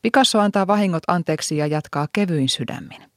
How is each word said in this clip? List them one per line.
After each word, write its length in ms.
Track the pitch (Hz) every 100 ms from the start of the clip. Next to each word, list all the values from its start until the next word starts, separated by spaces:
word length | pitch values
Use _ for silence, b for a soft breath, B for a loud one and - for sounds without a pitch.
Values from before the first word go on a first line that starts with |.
Picasso 380 | 226 269 254 220
antaa 260 | 208 202 190
vahingot 360 | 208 196 165 -
anteeksi 480 | 175 160 156 - 151
ja 100 | 147
jatkaa 420 | 151 - 151 147
kevyin 360 | - 196 156 135
sydämin. 540 | - 117 - 71 - -